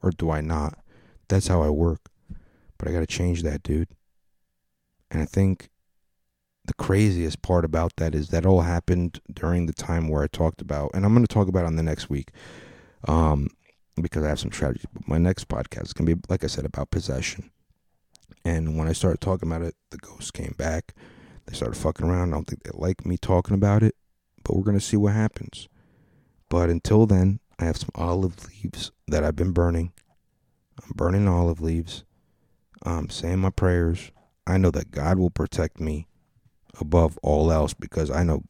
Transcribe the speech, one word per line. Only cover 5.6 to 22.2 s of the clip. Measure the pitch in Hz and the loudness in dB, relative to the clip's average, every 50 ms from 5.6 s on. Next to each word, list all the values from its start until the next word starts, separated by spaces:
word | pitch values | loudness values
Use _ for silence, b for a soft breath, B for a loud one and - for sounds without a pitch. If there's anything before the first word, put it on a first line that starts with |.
| - - _ _ _ _ _ _ _ _ _ _ _ _ _ _ _ _ _ _ _ | -6 -16 _ _ _ _ _ _ _ _ _ _ _ _ _ _ _ _ _ _ _
the | - - | -8 -6
craziest | - - - 95 98 107 107 92 87 85 80 78 - | -6 0 0 2 4 4 4 2 0 -2 -4 -4 -8
part | - - 92 87 82 | -2 2 2 2 2
about | 80 78 80 85 85 - | 2 0 0 0 -2 -2
that | - 82 80 78 | -2 -2 -2 0
is | 78 76 78 | -2 -2 0
that | - 82 82 | -2 2 4
all | 95 95 90 | 6 6 6
happened | 85 85 87 85 - - 90 90 87 87 - - - _ - | 4 2 0 -2 0 0 2 2 2 -2 -4 -8 -16 _ -12
during | - - 82 87 87 85 | -6 -2 0 0 0 0
the | 80 78 | 0 -2
time | - - - 82 82 82 78 | -6 -4 -2 -2 -2 0 0
where | 78 76 73 | 0 0 0
I | 76 | -2
talked | - - 85 80 80 - | -2 0 -2 -2 -2 -4
about, | - - 76 73 73 73 - | -8 -8 -6 -4 -4 -4 -2
and | 92 98 | 0 2
I'm | 101 110 | 6 6
gonna | 120 120 107 | 6 6 4
talk | - 110 101 92 | 2 2 0 2
about | 92 95 87 | 2 0 0
it | 85 | 0
on | 80 80 | 0 0
the | 80 | 0
next | 80 78 - - - | -2 -2 -4 -4 -6
week, | 73 69 65 - B B B B B B B B B B B B B B B - | -6 -6 -6 -10 B B B B B B B B B B B B B B B 0
um, | 76 80 80 78 76 71 71 - - _ _ _ _ _ _ _ _ - | 2 4 4 4 2 2 0 -4 -6 _ _ _ _ _ _ _ _ -6
because | 82 87 - 78 76 | -6 -4 -2 -2 -2
I | 76 | 0
have | 76 - | -2 -2
some | - - | -4 -8
strategies. | - - - 69 60 - - - - | -6 -4 -2 -2 -2 -4 -8 -14 -16
But | - - - | -14 -6 -2
my | - 80 | 2 4
next | 85 90 95 - - - | 4 4 2 0 -4 -6
podcast | - - - - - - - | -6 -6 -6 -8 -8 -10 -10
is | 82 - | -10 -4
gonna | - - 82 85 | -2 2 2 2
be, | 87 - - | 0 0 -4
like | 92 92 - | -4 -2 -2
I | - | -4
said, | - - 67 | -4 -4 -6
about | 67 - - 71 - | -6 -6 -6 -6 -4
possession. | - - - - 65 65 62 - - - - - _ _ _ _ _ _ _ _ _ _ _ _ _ _ _ _ - _ _ | -4 -4 -4 -4 -6 -6 -6 -8 -8 -10 -16 -18 _ _ _ _ _ _ _ _ _ _ _ _ _ _ _ _ -20 _ _
And | 85 85 80 80 78 78 80 | -2 -2 0 0 -2 -2 0
when | 78 80 | 0 0
I | 82 | 0
started | - - 92 82 - | 2 2 0 0 0
talking | - 98 92 87 - 82 | 0 -2 -2 -2 -2 -4
about | 82 82 | -4 -4
it, | 85 85 - - _ _ | -4 -6 -8 -10 _ _
the | - - | -20 -20
ghosts | - - - - - - | -20 -20 -20 -16 -16 -14
came | - - - - - - | -10 -10 -10 -10 -8 -6
back. | - 73 - - - - - B B B B B B B B B B | -4 -2 -2 -4 -6 -8 -16 B B B B B B B B B B
They | - - | -14 -8
started | - 64 58 - - | -6 -6 -6 -6 -4
fucking | - 80 80 - - | -4 -4 -2 0 0
around. | 85 90 90 | 0 2 2